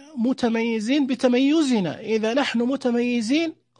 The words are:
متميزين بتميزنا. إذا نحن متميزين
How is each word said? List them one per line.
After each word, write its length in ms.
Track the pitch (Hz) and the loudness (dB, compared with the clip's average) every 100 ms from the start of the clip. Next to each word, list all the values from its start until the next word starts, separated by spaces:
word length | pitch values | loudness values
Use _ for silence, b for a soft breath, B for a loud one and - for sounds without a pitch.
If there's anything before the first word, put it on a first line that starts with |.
| 285 302 | -14 -4
متميزين 880 | 233 254 240 226 233 226 214 294 262 | -2 0 0 0 0 -2 0 0 0
بتميزنا. 920 | 254 254 247 269 320 285 240 170 127 | 0 2 2 4 2 2 0 0 -4
إذا 340 | - 220 220 | -4 -2 0
نحن 280 | 247 262 233 | 0 0 0
متميزين 920 | 240 269 247 240 247 240 214 294 330 - _ _ | -2 -2 0 0 0 -2 0 0 -2 -6 _ _